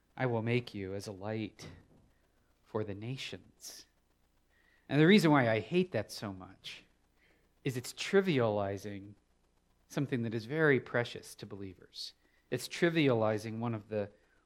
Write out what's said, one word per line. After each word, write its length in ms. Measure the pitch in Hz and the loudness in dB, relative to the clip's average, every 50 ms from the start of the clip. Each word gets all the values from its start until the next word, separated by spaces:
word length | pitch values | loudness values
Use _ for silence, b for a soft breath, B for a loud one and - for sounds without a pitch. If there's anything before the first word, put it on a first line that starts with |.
| _ _ _ | _ _ _
"I 120 | - 131 | -2 -2
will 160 | 127 117 113 110 | 0 0 0 0
make 300 | 117 120 123 120 - - | 0 0 0 0 -4 -8
you 200 | 104 95 95 98 | -10 -8 -8 -8
as 140 | 101 95 | -8 -8
a 40 | 110 | -10
light 560 | 98 92 98 107 110 110 107 - - - - - 87 - - _ _ _ _ _ _ _ _ _ _ _ _ _ _ _ _ | -10 -10 -8 -6 -6 -4 -6 -8 -10 -12 -18 -18 -18 -20 -20 _ _ _ _ _ _ _ _ _ _ _ _ _ _ _ _
for 220 | _ - 107 107 | _ -6 -6 -6
the 100 | 104 98 | -6 -8
nations." 920 | 101 110 123 135 131 - - - 87 - _ _ _ - - - - - _ _ _ _ _ _ _ _ _ _ _ _ _ _ _ _ _ _ _ _ | -10 -10 -10 -10 -10 -10 -12 -12 -14 -16 _ _ _ -20 -18 -18 -18 -20 _ _ _ _ _ _ _ _ _ _ _ _ _ _ _ _ _ _ _ _
And 140 | - 135 147 | 0 4 6
the 60 | 156 | 8
reason 240 | 175 208 202 156 160 | 8 8 8 8 8
why 180 | 147 139 123 113 | 6 6 6 4
I 120 | 113 110 | 2 0
hate 320 | 107 - 175 185 190 - - | 0 0 0 0 0 0 -2
that 180 | 110 101 - | -6 -6 -6
so 200 | - - 117 101 | -8 -10 -10 -10
much 520 | 95 92 90 92 92 _ - - - - - _ _ _ _ _ _ _ _ _ _ _ _ _ _ _ - | -10 -12 -14 -18 -20 _ -18 -18 -18 -18 -20 _ _ _ _ _ _ _ _ _ _ _ _ _ _ _ -6
is 120 | 143 117 | -6 -6
it's 160 | 127 - - - | -6 -8 -10 -10
trivializing 1200 | - - - 196 196 190 190 151 127 117 110 104 104 98 98 101 95 104 104 101 98 101 104 104 _ _ _ _ _ _ _ _ _ _ _ _ _ _ | -10 -4 0 2 2 2 2 2 2 2 2 0 0 -2 -2 -4 -6 -8 -10 -12 -12 -14 -16 -20 _ _ _ _ _ _ _ _ _ _ _ _ _ _
something 340 | - - 165 139 - 139 120 | -8 -6 -4 -4 -2 -2 -2
that 140 | 117 113 110 | -2 -2 -4
is 100 | 117 110 | -6 -6
very 340 | 113 147 160 160 147 135 120 | -4 0 2 4 6 6 4
precious 540 | - - - 120 120 - - - - - - | 2 0 -2 -2 -2 -2 -6 -12 -14 -16 -18
to 120 | - 117 | -16 -16
believers. 680 | 101 104 98 98 95 90 - - _ - - - - - _ _ _ _ _ _ - | -14 -12 -12 -12 -12 -14 -16 -20 _ -16 -14 -14 -14 -16 _ _ _ _ _ _ -6
It's 160 | 127 123 - | -6 -6 -6
trivializing 920 | - - - 175 170 165 170 147 135 120 113 110 107 110 104 107 113 110 | -8 -2 2 2 2 4 4 4 6 6 4 4 2 0 0 -4 -6 -6
one 160 | 113 117 120 113 | -4 -4 -4 -4
of 160 | 107 101 107 | -6 -6 -6
the 220 | 107 104 101 98 - _ _ _ _ _ _ | -4 -4 -4 -4 -8 _ _ _ _ _ _